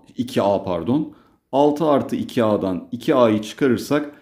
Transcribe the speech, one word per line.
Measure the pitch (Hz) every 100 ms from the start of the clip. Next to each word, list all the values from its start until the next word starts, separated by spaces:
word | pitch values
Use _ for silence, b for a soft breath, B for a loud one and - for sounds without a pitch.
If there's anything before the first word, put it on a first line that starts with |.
| - -
iki | 120 120
A | 98 98
pardon. | 95 87 82 143 156 B B B _
Altı | 131 147 147
artı | 156 135 113 117
iki | - 127
A'dan | 110 104 95 90 -
iki | 120 -
A'yı | 135 117 107
çıkarırsak | - - 139 113 - 147 147 B